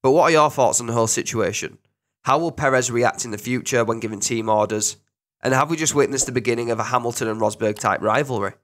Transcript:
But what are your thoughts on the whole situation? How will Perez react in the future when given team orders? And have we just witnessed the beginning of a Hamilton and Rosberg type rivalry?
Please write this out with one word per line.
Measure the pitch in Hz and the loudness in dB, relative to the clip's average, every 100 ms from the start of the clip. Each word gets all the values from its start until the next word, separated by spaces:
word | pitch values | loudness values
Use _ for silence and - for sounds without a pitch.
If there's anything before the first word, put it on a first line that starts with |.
But | 131 | 4
what | 156 | 4
are | 156 | 6
your | 160 151 | 6 4
thoughts | 139 117 113 | 4 2 2
on | 117 | -2
the | |
whole | 117 113 | 0 0
situation? | - - 117 92 101 - - _ _ _ _ | 0 -2 -2 -2 -2 -8 -12 _ _ _ _
How | - 139 | 0 0
will | 170 | 0
Perez | - 143 131 120 | 0 2 2 0
react | 120 120 - | 0 0 -2
in | 120 | -10
the | 104 | -8
future | 123 123 - 127 113 | -4 -4 0 0 0
when | 113 | -2
given | 110 107 | -6 -6
team | - 117 110 | -4 -2 0
orders? | 107 104 107 - - _ _ _ _ | 2 2 0 -4 -6 _ _ _ _
And | 131 | 0
have | 131 151 | 2 2
we | 160 | 0
just | 156 | 0
witnessed | 147 131 135 131 | 2 2 0 -2
the | |
beginning | 123 117 117 117 | -2 -2 -2 -2
of | 113 | -4
a | 107 | 0
Hamilton | 123 117 113 113 | -2 -2 -4 -4
and | 110 | 0
Rosberg | 107 104 107 104 | -2 0 -4 0
type | 110 98 | 0 0
rivalry? | 107 117 139 117 98 - | 0 0 0 -4 -4 -8